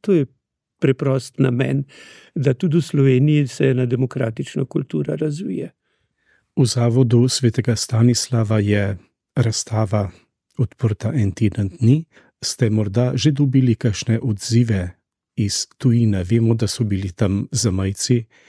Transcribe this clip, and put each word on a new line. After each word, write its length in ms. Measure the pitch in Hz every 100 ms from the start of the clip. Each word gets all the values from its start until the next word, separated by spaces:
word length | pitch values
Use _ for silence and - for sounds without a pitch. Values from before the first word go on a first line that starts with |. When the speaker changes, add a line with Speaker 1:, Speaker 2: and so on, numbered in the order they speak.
Speaker 1:
To 120 | -
je 120 | 180 135 _ _ _ _ _
preprost 600 | 139 131 139 135 - -
namen, 440 | 135 120 131 139 135 - - - - -
da 180 | 139
tudi 240 | 127 180 165
v 40 |
Sloveniji 640 | - 147 135 123 147 147 135
se 220 | - 135
ena 160 | 127 127
demokratična 800 | 123 127 135 117 113 139 - 135
kultura 500 | - 135 156 143 151
razvije. 560 | 156 147 196 180 170 - _ _ _ _ _ _ _ -
Speaker 2:
V 60 | 123
Zavodu 640 | 123 120 117 127 120 127
svetega 460 | - 120 110 113 110
Stanislava 840 | - 110 120 117 - 117 107 110
je 380 | 104 101 101 98 - _ _ -
razstava 720 | 120 - - 110 107 104 98 - _ _ _ -
odprta 540 | 123 - 113 101 107 147
en 160 | 98
teden 380 | - 107 - 98 -
dni. 260 | 110 151 160 _ _ _
Ste 280 | - - 113
morda 420 | 107 101 110 123 123
že 160 | 156
dobili 440 | 139 139 135 127 110
kakšne 440 | 117 95 - 113
odzive 800 | 131 104 - 113 117 98 90 - _ _ _ -
iz 320 | 101 - - _
tujine? 460 | 131 120 113 95
Vemo, 300 | 90 117 113
da 140 | 113 110
so 160 | -
bili 280 | 113 98 98
tam 360 | - 104 98 -
zamejci 720 | 127 113 92 95 98 - 120 113 _